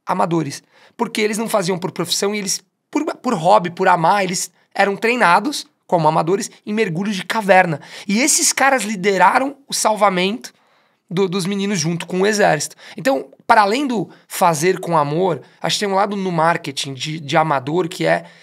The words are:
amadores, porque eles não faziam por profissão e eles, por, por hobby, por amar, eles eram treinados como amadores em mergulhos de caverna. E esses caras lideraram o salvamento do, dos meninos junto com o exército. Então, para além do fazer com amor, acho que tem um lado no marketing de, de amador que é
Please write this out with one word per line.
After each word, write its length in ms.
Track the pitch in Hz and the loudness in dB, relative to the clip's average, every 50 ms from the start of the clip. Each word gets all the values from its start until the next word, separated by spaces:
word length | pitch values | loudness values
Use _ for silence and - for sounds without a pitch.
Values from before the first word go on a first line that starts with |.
| _ | _
amadores, 560 | - 185 185 - 175 170 165 156 139 - - _ _ _ _ _ _ _ | -4 -2 -2 0 0 0 -2 -2 -4 -8 -12 _ _ _ _ _ _ _
porque 240 | - 233 - - 226 | -6 -6 -4 -2 -2
eles 180 | 214 208 220 196 | -2 -2 -2 -2
não 100 | 233 214 | -4 -2
faziam 300 | - 214 180 165 190 165 | 0 0 0 0 -2 -4
por 120 | 180 170 - | -4 -8 -6
profissão 420 | - 170 175 - - 202 202 208 | -6 -6 -4 -2 -2 -2 -2 -2
e 40 | 214 | -4
eles, 220 | 196 190 - - - _ _ _ _ _ | -4 -4 -6 -6 -8 _ _ _ _ _
por, 140 | - 294 311 339 - | -4 -4 -4 -4 -6
por 180 | - - 247 233 | -6 -4 -2 -2
hobby, 360 | 170 156 180 208 214 175 175 | 0 4 4 4 4 4 0
por 160 | 175 - 185 | -4 0 2
amar, 380 | 185 180 170 160 165 196 208 196 | 2 2 4 4 2 2 2 0
eles 260 | 180 - - - - _ _ _ _ - | -2 -4 -6 -8 -10 _ _ _ _ -2
eram 220 | - 196 202 196 | 0 0 0 0
treinados 720 | - - 226 247 247 214 170 175 202 208 285 285 - - _ _ _ _ | -2 0 0 0 2 4 4 4 4 2 0 -6 -8 -10 _ _ _ _
como 220 | - - 170 156 151 | -2 0 2 2 2
amadores 420 | 156 170 170 156 190 202 220 - - - - | 2 2 0 0 0 -2 -2 -6 -12 -14 -10
em 60 | - 214 | -6 -2
mergulhos 420 | 220 220 202 156 165 196 214 208 | -2 -2 -2 -2 -4 -4 -4 -4
de 80 | 185 180 | -6 -6
caverna. 560 | - - 220 208 185 190 185 180 175 151 135 - - - - - - | -6 -4 -2 2 4 6 6 6 4 0 -6 -8 -14 -20 -14 -6 -2
E 100 | 196 220 | 0 0
esses 320 | 269 311 - - 311 - - | 2 2 2 2 0 0 0
caras 300 | - 262 277 277 254 196 | 2 2 2 2 0 -2
lideraram 720 | 208 220 185 180 202 196 185 175 196 220 254 262 277 277 - _ - | -4 -6 -2 0 0 2 4 4 4 4 4 0 -2 -6 -10 _ -8
o 40 | - | -6
salvamento 800 | - - 220 220 202 208 202 190 175 180 196 214 - - - _ _ _ _ _ _ _ _ _ _ _ - | -2 0 0 0 2 2 2 2 2 0 0 -2 -4 -10 -14 _ _ _ _ _ _ _ _ _ _ _ -6
do, 160 | - 175 196 190 | -2 0 0 0
dos 180 | 165 202 170 | 0 -2 -2
meninos 320 | 185 202 196 196 202 214 175 | -2 -2 -2 -2 -2 -2 -2
junto 280 | 143 165 175 165 - | -2 -2 -2 -4 -6
com 140 | - - 180 | -6 -2 0
o 60 | 190 | 0
exército. 500 | 208 220 202 202 170 160 147 - - - _ - - - | 2 2 2 2 2 2 0 -2 -8 -12 _ -20 -20 -12
Então, 320 | - 160 269 277 269 - - - _ _ | -4 -2 0 0 0 -4 -10 -18 _ _
para 160 | - 233 226 208 | 4 4 4 6
além 240 | 196 214 269 302 | 4 2 0 -2
do 240 | 262 247 208 165 - - - _ | -2 -2 -4 -4 -6 -10 -20 _
fazer 520 | - - - 196 175 165 143 156 185 185 - | -10 -4 0 2 2 2 2 0 0 0 -2
com 160 | - 175 165 156 | -2 -2 0 0
amor, 420 | 147 143 147 165 190 185 156 127 - - _ - - | 0 0 0 -2 0 -2 -2 -4 -8 -16 _ -8 -6
acho 140 | 170 - | -4 -4
que 100 | - 214 | -2 -2
tem 20 | 202 | 0
um 80 | 190 | 0
lado 180 | 190 208 214 208 | 0 0 0 -2
no 160 | 202 190 185 | -4 -4 -2
marketing 600 | 175 160 156 165 170 160 - 143 135 - - 139 135 | 0 2 2 2 2 0 -4 -8 -8 -8 -8 -8 -8
de, 260 | 131 131 156 156 160 | -10 -8 -10 -10 -10
de 160 | 151 135 147 | -6 -2 0
amador 540 | 165 156 160 147 135 127 143 151 180 175 165 | 2 2 2 0 -2 -2 -2 -2 -2 -2 -4
que 160 | - - 160 | -4 -4 0
é 220 | 160 165 170 170 - - - | 0 0 0 -2 -8 -20 -20